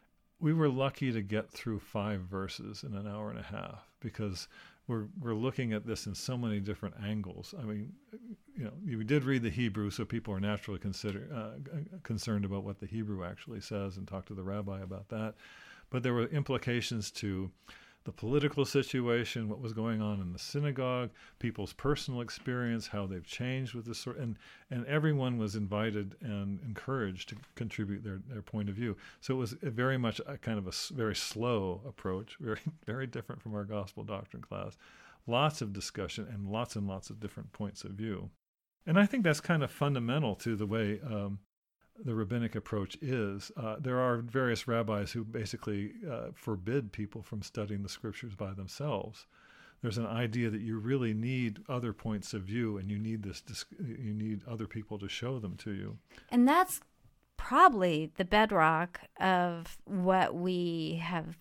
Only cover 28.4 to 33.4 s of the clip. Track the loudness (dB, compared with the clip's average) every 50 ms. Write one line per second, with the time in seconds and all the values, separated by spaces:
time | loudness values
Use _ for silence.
28.4 | -10 -6 -4 -2 -2 -2 -2 -2 -2 -2 -2 -4 -6 -20 -20 -12 -4 -2 0 0
29.4 | 0 -2 -4 -4 -4 -4 0 2 2 4 4 4 2 2 0 -2 -4 -8 -8 -6
30.4 | -2 -2 0 0 -2 -2 -4 -4 -6 -4 -2 0 0 2 2 0 -2 -4 -2 0
31.4 | 2 2 2 2 2 0 -2 -4 -6 -10 -12 -6 -4 -2 -2 -2 -4 -8 -12 -8
32.4 | -4 -4 -4 -2 -2 -6 -6 -6 -6 -6 -4 -4 -4 -4 -4 -6 -8 -8 -10 -10